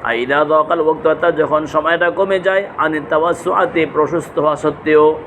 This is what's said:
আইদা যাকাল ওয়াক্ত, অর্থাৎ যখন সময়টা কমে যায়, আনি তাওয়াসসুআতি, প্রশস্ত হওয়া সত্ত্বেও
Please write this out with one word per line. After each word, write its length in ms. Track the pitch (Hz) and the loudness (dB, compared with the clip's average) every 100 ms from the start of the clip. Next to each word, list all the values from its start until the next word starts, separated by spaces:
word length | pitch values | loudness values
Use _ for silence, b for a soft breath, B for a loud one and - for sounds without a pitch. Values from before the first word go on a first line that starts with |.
আইদা 420 | 113 117 127 143 151 | -4 -4 0 0 2
যাকাল 320 | 156 151 170 | 2 2 0
ওয়াক্ত, 260 | 156 156 160 | 0 0 0
অর্থাৎ 280 | 156 170 156 | 2 0 0
যখন 300 | 139 151 156 | 0 0 0
সময়টা 440 | 160 151 170 175 | -2 0 0 0
কমে 300 | 170 196 190 | 0 0 0
যায়, 240 | 180 190 196 - | 0 0 -4 -2
আনি 220 | 156 156 143 | -2 -2 -2
তাওয়াসসুআতি, 760 | 160 165 170 180 185 180 165 156 | 0 0 -2 -2 0 0 0 -2
প্রশস্ত 540 | 139 151 165 - - | 0 0 -2 -4 -2
হওয়া 160 | 151 147 | -2 0
সত্ত্বেও 600 | 156 147 156 151 151 156 | -2 -4 2 4 4 2